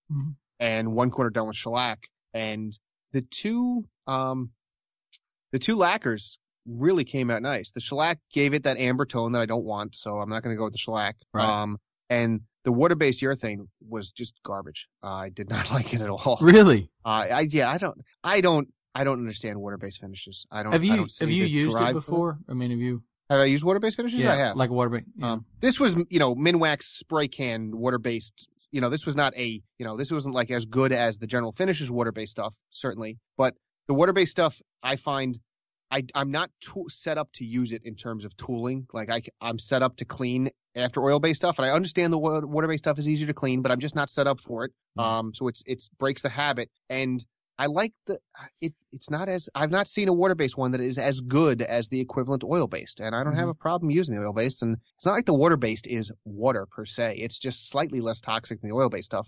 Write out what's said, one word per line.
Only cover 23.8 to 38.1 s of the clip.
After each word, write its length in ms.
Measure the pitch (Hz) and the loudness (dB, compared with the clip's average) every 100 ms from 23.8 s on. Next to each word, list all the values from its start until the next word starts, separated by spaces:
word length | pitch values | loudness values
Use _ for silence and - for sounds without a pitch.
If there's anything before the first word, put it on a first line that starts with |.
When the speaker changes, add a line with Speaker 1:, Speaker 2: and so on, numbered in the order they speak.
| 226 220 | 0 -2
Speaker 2:
finishes? 220 | 240 247 | -4 2
Speaker 1:
Yeah, 80 | 240 | 4
Speaker 2:
I 60 | 143 | 4
have. 180 | 127 123 | 2 2
Speaker 1:
like 140 | 123 | 0
water-based, 360 | 123 120 117 - - | 2 0 -2 -8 -6
yeah. 140 | 120 | -4
Speaker 2:
Um, 120 | 113 - - | -4 -8 0
this 220 | 254 247 | 0 4
was, 160 | 254 170 170 | 2 2 0
you 80 | 175 | 2
know, 140 | 135 | 2
Minwax 500 | 123 165 175 160 143 | 4 4 4 2 0
spray 440 | - - - 160 143 | -6 -14 -4 -2 -2
can 480 | - 127 113 110 113 | -4 -4 -4 -6 -2
water-based. 720 | 123 123 120 113 - - - _ _ | -2 0 -2 -4 -6 -16 -20 _ _
You 100 | 143 | -2
know, 80 | 123 | 0
this 160 | 151 156 | -2 -2
was 100 | 147 | 2
not 200 | 139 - | 2 0
a, 240 | 117 110 - - | -6 -6 -12 -10
you 80 | 113 | -8
know, 100 | 110 | -6
this 160 | 143 | -4
wasn't, 240 | 156 135 127 | -4 -2 -2
like, 160 | 117 | 0
as 140 | 123 110 | -2 0
good 260 | 127 131 | 2 2
as 260 | 123 117 107 | 2 0 -2
the 100 | 113 | -4
General 260 | 127 113 | -2 -2
Finishes 360 | - 190 156 131 | -2 0 0 -2
water-based 420 | 120 113 104 107 | -2 -2 -4 -10
stuff, 240 | - 107 - _ | -8 -8 -10 _
certainly. 460 | - 131 104 110 117 _ - | -8 -6 -6 -10 -12 _ 0
But 180 | 131 - _ _ - | 0 0 _ _ -2
the 60 | |
water-based 360 | 139 180 190 170 | 4 4 6 2
stuff, 300 | - 160 - _ _ | 2 0 -2 _ _
I 140 | 127 135 | -4 -2
find, 420 | 151 139 131 117 _ _ _ _ _ | -2 -2 -2 -6 _ _ _ _ _
I, 120 | 139 123 143 | -6 -4 -4
I'm 160 | 139 | -2
not 200 | 147 175 _ | -2 -4 _
tool, 260 | - 196 170 | -14 -12 -12
set 280 | - 170 156 | -10 -4 -4
up 120 | 147 - | -4 -10
to 100 | 117 | -6
use 260 | 123 120 | -4 -2
it 120 | 117 117 | -6 -10
in 100 | 107 | -12
terms 300 | 120 | -10